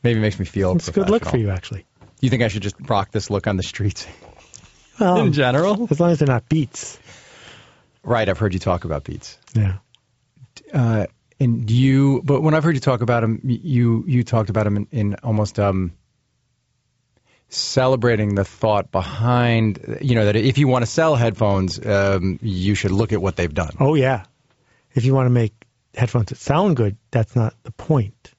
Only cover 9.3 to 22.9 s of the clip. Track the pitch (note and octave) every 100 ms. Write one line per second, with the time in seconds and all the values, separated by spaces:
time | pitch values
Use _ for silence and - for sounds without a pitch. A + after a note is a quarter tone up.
9.3 | - _ A2+ G2 F#2+ _ _ _ _ _
10.3 | _ B2+ - - D3 A#2 A2 G2 _ _
11.3 | _ B2+ A#2 A2 A#2 C3 C3+ C#3 C3 C#3
12.3 | C#3 D#3 D#3 D#3 C#3+ C#3 B2 A#2+ A#2+ A2+
13.3 | A2+ - A#2+ F3 B2+ A#2+ A2+ - B2+ A#2
14.3 | A#2 G#2+ G#2 G#2 G#2 G#2 B2+ G#2 G2 B2
15.3 | G#2+ G#2 - G2+ F#2+ F2+ - _ _ _
16.3 | _ _ _ _ _ _ _ _ _ _
17.3 | _ _ - - - C3 C3 A#2+ A2+ G#2
18.3 | G2 G2 - A2+ G#2 G2 F#2+ F#2+ G2 A2+
19.3 | B2 A#2+ A#2 A2 G2 - A2 - A#2 G#2
20.3 | G#2 A#2 C3 C#3+ B2+ A#2 - D#3+ C#3 A#2
21.3 | F#2 G#2+ G2 F#2+ - - G2+ G2 G2 F#2
22.3 | F2+ A#2 F#2 F#2+ G2+ G2+